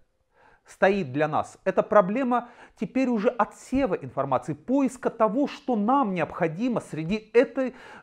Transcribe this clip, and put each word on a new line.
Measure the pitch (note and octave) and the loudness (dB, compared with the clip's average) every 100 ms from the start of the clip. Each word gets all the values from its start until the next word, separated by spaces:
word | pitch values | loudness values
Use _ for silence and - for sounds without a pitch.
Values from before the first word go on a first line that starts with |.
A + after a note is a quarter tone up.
| _ _ _ _ _ _ _ | _ _ _ _ _ _ _
стоит | - G3 G3+ C3 | 0 2 2 -2
для | C3+ D#3 | -2 0
нас, | C3+ - - | 0 -4 -4
это | F#3+ F#3 | 0 0
проблема | - G#3 F#3 A3+ B3 A#3+ A#3+ - - _ | 4 4 4 0 0 -2 -4 -14 -20 _
теперь | G3+ B3+ C4 | -4 -2 0
уже | A#3 A#3 | 0 0
отсева | - G#3+ - - C4 B3+ | 0 -4 -4 -4 -2 0
информации, | E3 C3 C3+ C#3 B2+ - | -2 -4 -4 0 -2 -2
поиска | C#3+ - C4+ C4+ - A#3+ | -8 -2 0 0 -2 -6
того, | - A3 A#3 C#4+ | 0 0 2 -2
что | - - A3+ | -4 -4 0
нам | G#3 C#4 A3 F3+ | 2 2 2 0
необходимо | D3 - E3 D#3+ B3 G#3 | -2 -2 -2 0 -2 -2
среди | - D3+ D#3+ G#3+ - | -4 -8 -4 -4 2
этого | A#3 C4+ - C4 - - - | 4 4 0 -4 -6 -18 -10